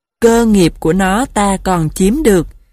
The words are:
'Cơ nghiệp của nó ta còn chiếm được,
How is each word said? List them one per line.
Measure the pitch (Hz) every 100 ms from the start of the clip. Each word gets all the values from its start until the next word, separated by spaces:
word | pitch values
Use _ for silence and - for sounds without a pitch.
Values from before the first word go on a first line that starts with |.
| _ -
'Cơ | 226 233 226
nghiệp | 208 160 -
của | 160
nó | 185 190 196 277
ta | - 202 190
còn | 196 180 156
chiếm | - 190 277
được, | 277 190 147 - _